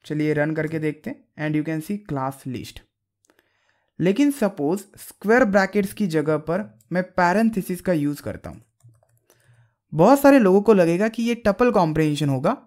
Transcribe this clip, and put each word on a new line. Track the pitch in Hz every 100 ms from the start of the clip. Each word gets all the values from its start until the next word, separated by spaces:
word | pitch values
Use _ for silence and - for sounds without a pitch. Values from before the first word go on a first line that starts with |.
| -
चलिए | 151 151
रन | 147 147 156
करके | 151 160
देखते | 156 147 -
हैं | 285 _ - 151
and | 151
you | 151
can | 160 156
see | 208 -
class | 139 131 135 135
list। | 120 73 - - _ _ _ _ _ _ _ _ _ _ -
लेकिन | 165 196 285
सपोज | 277 202 190 143 202 - -
स्क्वायर | - - 190 233 226
ब्रैकेट्स | 196 190 208 202
की | - 202
जगह | 196 151 151
पर | 156 175 208 - -
मैं | 175
पैरेंथेसिस | 185 - 175 196 226 208 180 180
का | -
यूज़ | 165 143 143
करता | - 95 85
हूँ। | - - _ _ _ _ _ _ _ _ _ _ _ _
बहुत | 151 190 277
सारे | 277 277
लोगों | 196 196
को | 208
लगेगा | 202 165 170 220
कि | 226
ये | 233 233
टपल | 220 196 247
कॉम्प्रिहेंशन | 214 165 156 156 147 147
होगा, | 135 156 277